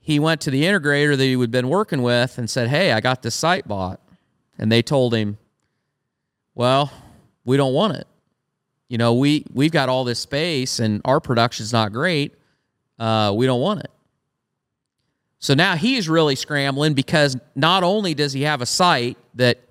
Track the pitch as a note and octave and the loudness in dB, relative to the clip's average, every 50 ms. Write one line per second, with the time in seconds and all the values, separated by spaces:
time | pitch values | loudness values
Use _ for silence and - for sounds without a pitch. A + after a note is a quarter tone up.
0 | _ - D3+ D3 D3 D#3+ E3 D3+ - D3+ C3 C3 D3+ F3+ G#3 F#3+ C#3 D3 C#3+ C#3+ | _ 0 0 2 2 0 0 -2 -2 -2 -2 0 2 2 0 0 0 0 2 2
1 | D3 D3 C#3+ C3 C3+ C3+ C3 B2+ B2 A#2 A2+ B2+ B2 B2+ D#3 G3 G#3+ - F3 C#3 | 2 2 2 2 2 2 2 0 0 0 0 -2 0 0 0 0 0 -2 -2 -2
2 | B2 A#2+ A#2+ A#2+ A#2+ B2 - - A#2+ G#2+ - C3 A#2+ A2+ C#3 D#3 G3 F3+ A#2+ A2 | 0 2 2 2 0 -2 -4 -8 -8 -6 -4 -2 -2 0 0 0 2 2 0 2
3 | G#2+ B2+ C3 - - A#2+ - - - D#3+ F3+ F#3+ - - G#2 G2 F#2 F2+ G#2 - | 0 0 -2 -2 -4 -8 -6 -2 0 0 0 -2 -2 -6 -6 -4 -4 -6 -6 -10
4 | _ _ - _ _ _ _ _ _ _ _ - - G#2+ A2+ A#2 A#2 - D#3 C#3 | _ _ -20 _ _ _ _ _ _ _ _ -6 -2 2 2 2 2 2 0 0
5 | B2+ A#2+ A#2 A2+ G#2+ G#2 G2+ G#2 _ _ _ _ _ _ _ _ _ _ _ _ | 0 0 0 -2 -2 -4 -6 -10 _ _ _ _ _ _ _ _ _ _ _ _
6 | _ _ _ _ _ _ _ _ _ _ _ - A#2+ B2 C3 C#3 D3 C3+ - - | _ _ _ _ _ _ _ _ _ _ _ -2 0 2 2 2 0 -2 -6 -18
7 | - - - - _ _ _ _ _ A#2+ C3 C#3 C#3+ C3 B2+ D3 G#3 G#3+ D#3 - | -20 -20 -20 -20 _ _ _ _ _ 0 2 2 2 2 2 0 0 0 -2 -6
8 | - _ _ _ _ _ _ _ _ _ _ _ _ _ _ _ _ _ A#2+ A2+ | -10 _ _ _ _ _ _ _ _ _ _ _ _ _ _ _ _ _ -2 0
9 | A#2 A#2 A#2 A#2+ C#3 C#3+ D3 D3+ - - - B2 C#3+ D#3+ D#3 D#3 C3+ B2+ C3 C3 | 2 4 4 4 4 2 2 0 -2 -6 -2 0 0 2 2 0 0 0 -2 -2
10 | C3 A#2+ A#2+ - - - - C#3 D#3+ F3+ E3 C3+ B2+ B2+ - - A#2 A2 G#2 G2+ | -2 -2 -4 -6 -6 -6 -4 -4 -2 -2 -2 -4 -4 -4 -4 -2 -2 -2 -2 -2
11 | - B2 C3 D#3 - - C3 A2+ A#2 A#2+ - - A2+ G#2+ B2 A2+ A2 G2+ G2+ A#2+ | 0 0 0 0 0 0 0 2 2 0 -2 -6 -8 -2 0 0 0 0 -2 -4
12 | D3 F#3 F3 D3 C#3+ - _ _ _ _ _ _ _ _ _ _ _ _ _ _ | -2 -2 0 -2 -4 -4 _ _ _ _ _ _ _ _ _ _ _ _ _ _
13 | A#2 A2+ A2 A2 G#2+ G#2 G2 G#2+ B2+ C3 B2+ A#2+ C3 F#3+ G#3+ D#2 - - _ _ | -2 0 0 2 2 2 2 2 0 0 0 0 0 -2 -4 -4 -8 -14 _ _
14 | _ _ _ _ _ _ _ _ _ _ _ _ _ _ _ _ _ _ _ _ | _ _ _ _ _ _ _ _ _ _ _ _ _ _ _ _ _ _ _ _
15 | _ _ _ _ _ _ _ _ - - C#3+ C3+ F3 G3 F3+ D#3 D#3+ A#3+ C4+ B3+ | _ _ _ _ _ _ _ _ 0 0 2 4 4 2 2 0 0 0 0 0
16 | F#3+ D#3 D#3+ E3 D#3+ D3+ C#3 - - - D3+ C#3+ C#3 C#3 C3+ C#3 D3+ D#3 D3+ C3 | -2 0 2 2 2 2 0 -4 -6 -4 -4 -2 -2 -2 -2 0 0 0 0 0
17 | C3 - - D#3 D3 C#3 C3 B2 - _ _ - C#3+ E3 F3+ G3 F3+ F3 G3 G#3+ | -2 0 2 2 2 2 0 -4 -10 _ _ 0 2 2 2 2 2 0 0 0
18 | G#3 F3+ D#3 C#3 D3 C#3+ C3+ C3+ C#3 D3+ D3+ C3+ B2 - - - F#3 F3+ E3 C3 | -2 -4 -2 -2 -4 -4 -2 -2 -2 -2 -2 -2 -4 -4 0 2 2 2 2 2
19 | A#2+ B2 A#2+ _ _ _ _ A#2 B2+ B2 A#2+ - _ _ | 0 -4 -6 _ _ _ _ 0 2 2 2 0 _ _